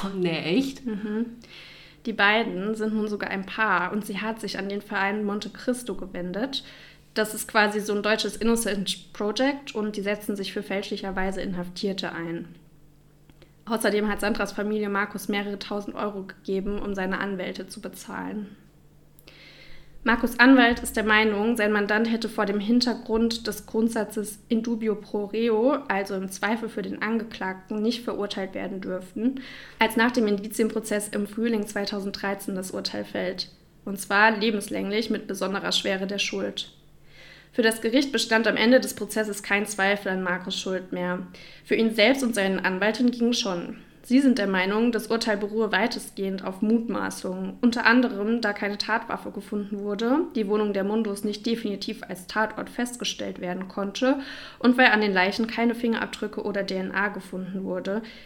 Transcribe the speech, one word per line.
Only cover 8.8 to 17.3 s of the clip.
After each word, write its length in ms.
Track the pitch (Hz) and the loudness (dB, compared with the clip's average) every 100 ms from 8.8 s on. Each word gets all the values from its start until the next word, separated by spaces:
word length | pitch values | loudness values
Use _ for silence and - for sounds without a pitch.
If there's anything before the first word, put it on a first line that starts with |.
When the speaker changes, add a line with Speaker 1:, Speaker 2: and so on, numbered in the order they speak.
| 185 - - | -2 -6 -10
Speaker 2:
Project 640 | - 208 214 269 277 - 220 | -4 -4 2 0 0 -6 -4
und 200 | 214 208 | -4 -2
die 60 | |
setzen 340 | 196 208 - 202 | -2 -2 -2 -4
sich 180 | 190 | -4
für 100 | 208 | -6
fälschlicherweise 800 | 202 196 202 202 196 190 190 190 | -4 -4 -4 -6 -4 -2 -2 -2
Inhaftierte 720 | 196 180 180 - 202 190 180 | -4 -4 -6 -4 -4 -2 -6
ein. 340 | 165 165 170 170 - - - - - - - - - - - - | -6 -6 -8 -10 -16 -20 -20 -20 -20 -20 -20 -20 -20 -20 -20 -4
Außerdem 440 | 220 226 208 208 | 0 2 2 0
hat 120 | 202 | 0
Sandras 320 | 208 226 196 | 0 0 -2
Familie 360 | - 208 214 208 | -2 -2 -2 0
Markus 400 | 202 202 196 - | 0 -2 -4 -2
mehrere 300 | 202 202 196 | -2 -2 -6
tausend 360 | - 208 196 - | -6 -6 -6 -6
Euro 280 | 208 196 | -6 -6
gegeben, 560 | 190 - - 190 196 202 | -10 -12 -4 -2 -2 -4
um 160 | 208 196 | -4 -2
seine 240 | 185 190 | -2 -2
Anwälte 480 | 202 | -2